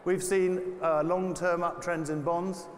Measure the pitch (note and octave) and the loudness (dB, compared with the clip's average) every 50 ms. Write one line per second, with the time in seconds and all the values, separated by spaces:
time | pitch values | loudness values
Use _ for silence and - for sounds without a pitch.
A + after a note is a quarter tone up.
0 | - F3+ F#3 F3+ F3+ - G3 F#3+ F#3 F3+ F#3 F#3 F3+ - - - E3 E3 D#3+ D3+ | 2 2 0 0 2 2 2 4 4 4 2 0 -2 -4 -6 -2 0 2 2 2
1 | D3+ E3 F3 F#3 F#3 F#3 F3 D#3+ F3 F3+ E3+ E3+ F3 E3+ E3 - - F3 E3+ D#3+ | 2 2 2 0 0 -2 -2 -2 0 0 0 2 0 -2 -2 -4 -4 -2 -2 -2
2 | D#3+ D3 D#3 D3+ C#3+ E3+ E3+ E3+ F3+ F#3+ F3+ F#3 - - - | -2 -2 -2 -2 0 0 0 0 0 -2 -6 -6 -10 -14 -16